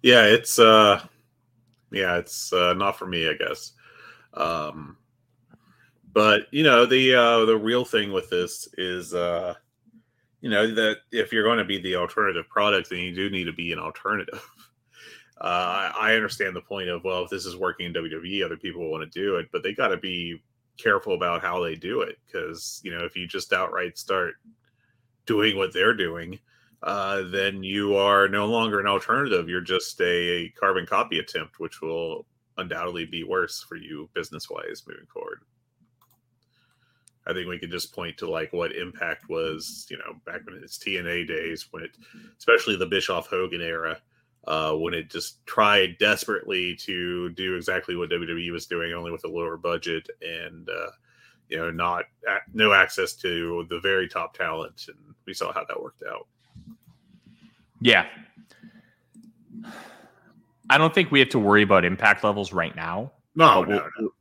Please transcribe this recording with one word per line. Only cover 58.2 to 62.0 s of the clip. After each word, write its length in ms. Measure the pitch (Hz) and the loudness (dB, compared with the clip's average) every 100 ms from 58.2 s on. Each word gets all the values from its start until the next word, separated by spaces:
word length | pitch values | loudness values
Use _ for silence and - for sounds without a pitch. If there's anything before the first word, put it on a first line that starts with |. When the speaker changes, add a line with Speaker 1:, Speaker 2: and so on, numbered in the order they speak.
| - - _ _ 226 - _ _ _ - - _ _ - - - - - - _ _ _ _ _ - | -20 -20 _ _ -20 -20 _ _ _ -20 -20 _ _ -18 -16 -18 -20 -20 -20 _ _ _ _ _ 2
Speaker 2:
I 80 | 139 | 4
don't 160 | 156 | 6
think 180 | 190 170 | 4 4
we 80 | 143 | 6
have 100 | 131 | 6
to 100 | 127 | 4
worry 240 | 101 104 | 6 6
about 220 | 101 95 | 8 6
Impact 380 | 87 92 | 6 4